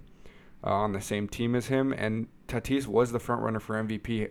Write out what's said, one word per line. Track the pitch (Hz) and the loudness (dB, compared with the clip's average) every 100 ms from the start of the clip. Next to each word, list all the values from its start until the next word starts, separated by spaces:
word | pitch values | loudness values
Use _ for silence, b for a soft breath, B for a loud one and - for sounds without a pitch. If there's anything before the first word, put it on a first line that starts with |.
| - b b b b b | -10 b b b b b
uh, | - | 0
on | 98 104 | 2 2
the | 101 | 0
same | 107 104 104 | -2 -2 -2
team | - 117 | -2 0
as | 123 117 | 0 2
him. | 135 135 | 2 2
And | 131 107 110 113 - - | 0 0 -2 -4 -10 -8
Tatis | 123 - 135 120 | -4 0 0 2
was | 104 120 | 4 4
the | 117 | 2
front | - 120 | 0 0
runner | 113 110 | 0 -2
for | - 110 | -2 -2
M | 110 | -2
V | 107 | -4
P | - 113 107 | -2 -2 -2